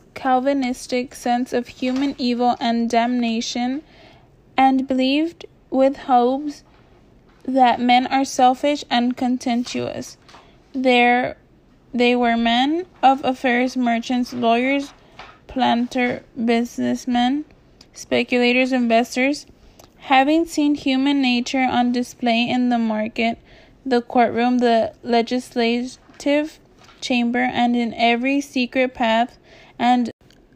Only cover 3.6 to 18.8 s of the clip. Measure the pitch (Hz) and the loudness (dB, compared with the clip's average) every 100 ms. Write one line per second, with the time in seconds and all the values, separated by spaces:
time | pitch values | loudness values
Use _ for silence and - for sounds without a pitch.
3.6 | 247 269 - - - - _ _ _ - | -4 -6 -10 -20 -20 -20 _ _ _ 2
4.6 | 269 262 269 262 262 285 330 - - _ | 2 2 0 -2 0 0 -2 -6 -18 _
5.6 | _ 262 269 277 - 247 240 269 294 - | _ 0 2 0 2 2 4 0 -6 -10
6.6 | - _ _ _ _ _ _ _ - 262 | -16 _ _ _ _ _ _ _ -4 2
7.6 | 247 233 247 247 262 269 277 - 254 262 | 4 4 2 2 2 0 -2 2 2 4
8.6 | 285 294 - 240 240 247 247 254 254 233 | 0 -2 -2 -2 -2 -2 -2 -2 -2 -4
9.6 | 247 247 120 - - - - - - _ | -4 -6 -8 -8 -14 -18 -20 -20 -20 _
10.6 | _ 269 254 247 240 247 262 - _ _ | _ -2 2 4 4 2 -2 -8 _ _
11.6 | _ _ _ 240 240 247 240 233 233 240 | _ _ _ 0 2 2 0 0 2 2
12.6 | 277 320 370 - 262 269 285 254 262 240 | 0 -2 -6 0 2 4 0 -2 0 0
13.6 | 254 254 240 233 - 247 247 247 233 233 | 0 0 0 -2 -2 -4 -4 -2 2 2
14.6 | 254 277 277 - - - - - - 262 | 2 -2 -4 -12 -20 -20 -20 -20 -12 -2
15.6 | 240 240 247 262 247 - - - 226 233 | 0 0 0 -2 -4 -4 -10 -6 0 0
16.6 | 240 - 247 247 - 240 247 285 302 - | -2 -4 -4 -4 -2 0 0 -2 -6 -16
17.6 | _ _ - - - 240 240 247 247 247 | _ _ -20 -20 -4 -2 0 0 2 2
18.6 | 254 254 | 0 0